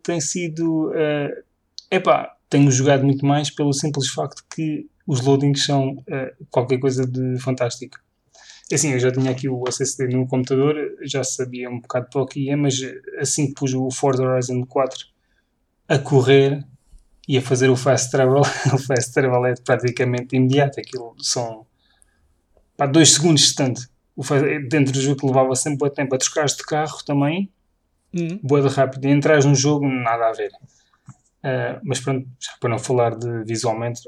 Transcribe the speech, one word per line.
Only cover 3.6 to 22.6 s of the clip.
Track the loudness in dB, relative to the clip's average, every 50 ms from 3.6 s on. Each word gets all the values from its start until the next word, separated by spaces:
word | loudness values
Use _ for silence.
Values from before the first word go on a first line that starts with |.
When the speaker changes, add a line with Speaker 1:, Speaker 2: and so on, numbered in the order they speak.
| -2 -2 0
Speaker 1:
simples | -2 -2 -4 -4 -4 -4 -4
facto | -4 -6 -8 -8 -10 -16 -20 -14 -8
que | -6 -4 -4 -4 -6 -10 -14 _ _ -6
os | -4 -2 0
loadings | 2 4 4 4 4 2 0 0 0
são, | 0 0 0 0 -2 -4 -8 -10
eh, | -8 -8 -8 -8 -8 -12 -16 -10 -4
qualquer | -2 -2 0 0 0 0
coisa | 0 0 0 0 -2
de | -2 -2 -4 -4 -2 -4 -4
fantástico. | -4 -4 -4 -2 -4 -4 -6 -8 -14 -18 -20 -20 _ _ _ _ _ _ _ -20 -20 -20 -20 -16 -8 -4
É | -2
assim, | 0 0 0
eu | 0 2
já | 2 0 2
tinha | 0 0 0
aqui | -2 -2 -4
o | -4 -4 -4 -4
S | -4 -4 -4
S | -4 -4 -4
D | -4 -4 -2 0
no | 0 0
computador, | 0 0 -2 0 2 2 2 2 2 0 -2 -4 -8 -8 -10 -10
já | -6 -6 -4 -4
sabia | -4 -6 -6 -6 -6 -8 -10 -8 -8
um | -10 -10
bocado | -8 -6 -6 -6 -6 -4
para | -4 -4
o | -4
que | -4 -4 -4 -4
ia, | -2 0
mas | 0 2 0 0 -2 -4 -8 -10 -14 -16 -12 -8
assim | -6 -4 -4 -2 -2 -2
que | -2 -2
pus | -4 -4 -2 -2
o | -2 -2 -4
Forza | -4 -2 0 0 2 2 0
Horizon | 0 0 0 -2 -2 -4 -4 -4
quatro | -2 -2 0 0 -2 -4 -8 -16 _ _ _ _ _ _ _ _ _ _ _ _ _ _ _ _
a | 0 0
correr | 0 0 2 2 4 6 6 6 6 6 4 2 -2 -8 -12 -18 -20 _ _ -20 -20 _ _ _ _ _
e | -2 0
a | 0
fazer | 0 0 0 4 4 4
o | 4
fast | 4 2 2 2 2 0 0
travel, | 0 2 2 4 4 4 4
<laughs> | 2 0 0 0 0 0
o |
fast | 0 0 0 -2 -2 -2 -2 0
travel | 0 2 2 2 2 2
é | 0 -2 -2 0
praticamente | 0 0 0 0 -2 -2 -2 -2 -2 -2 -4 -4 -2 0
imediato, | 2 2 4 4 4 2 0 -2 -6
aquilo | -12 -12 -12 -12 -12 -14 -14 -10
são, | -6 -6 -4 -4 -4 -6 -8 -14 -18 _ _ _ _ _ _ _ _ _ _ _ _ _ _ _ _ _ _ _